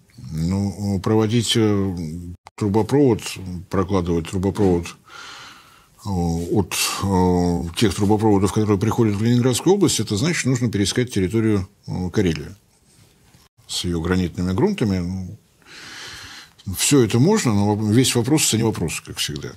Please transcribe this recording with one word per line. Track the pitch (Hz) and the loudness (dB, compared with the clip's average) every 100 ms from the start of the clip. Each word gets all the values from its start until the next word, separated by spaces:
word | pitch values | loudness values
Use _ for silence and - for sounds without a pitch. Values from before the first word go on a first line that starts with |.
| _ - 64 | _ -20 -10
Но | 78 82 98 101 92 101 95 | -4 -2 -2 -2 -4 -4 -2
проводить, | 110 110 107 120 110 117 | 2 2 2 0 0 2
э, | 107 101 95 87 80 85 87 90 _ - | 4 2 0 -4 -6 -8 -12 -16 _ -6
трубопровод, | 107 110 104 139 135 92 - - 92 87 - | 0 0 2 4 4 2 -2 -12 -10 -12 -4
прокладывать | 95 90 95 87 85 80 | -2 0 0 0 -2 -2
трубопровод, | 95 95 107 95 87 85 - _ - - - - - - - _ _ 104 | -2 -2 2 2 2 -2 -12 _ -20 -18 -18 -20 -20 -20 -20 _ _ -4
э, | |
от, | 90 85 82 87 110 87 - - - | -2 0 -2 0 0 0 -2 -4 -2
э, | 98 92 92 90 87 87 85 - | 0 2 4 4 2 0 -4 0
тех | 107 - | 0 2
трубопроводов, | 101 107 110 98 101 | 0 2 4 4 2
которые | 110 107 98 | 2 2 2
приходят | 104 - 110 101 | 2 2 0 0
в | |
Ленинградскую | 113 120 127 120 165 202 | 2 2 2 2 2 4
область, | 151 - | 2 0
это | 104 101 | -2 -2
значит, | 156 160 123 | 0 -2 -2
нужно | 120 120 | 0 0
пересекать | 98 98 - 120 | 0 0 0 -2
территорию, | 104 92 113 110 104 92 _ - | 0 0 0 2 0 -2 _ -10
э, | 90 90 | -6 -2
Карелии | 107 92 78 - - _ _ _ _ _ _ _ _ _ _ - | 0 0 -2 -8 -16 _ _ _ _ _ _ _ _ _ _ -12
с | - 90 | -6 -4
ее | 85 | -2
гранитными | 85 92 87 85 90 | 0 0 0 -2 -2
грунтами. | 95 196 202 107 92 87 95 90 104 _ _ - - - - - - - - - - 101 90 | 2 0 2 0 0 -2 -6 -8 -14 _ _ -20 -20 -18 -16 -16 -16 -18 -20 -20 -16 -10 -4
Все | - 143 | 2 4
это | 110 117 | 4 4
можно, | 165 220 120 | 4 4 2
но | 101 101 104 | 2 2 2
весь | 107 113 123 | 2 2 4
вопрос | 120 113 156 | 0 2 0
в | - | 2
цене | 110 113 | 0 0
вопроса, | - 80 - | -2 -4 -6
как | - - | -10 -8
всегда. | - 71 65 | -8 -8 -12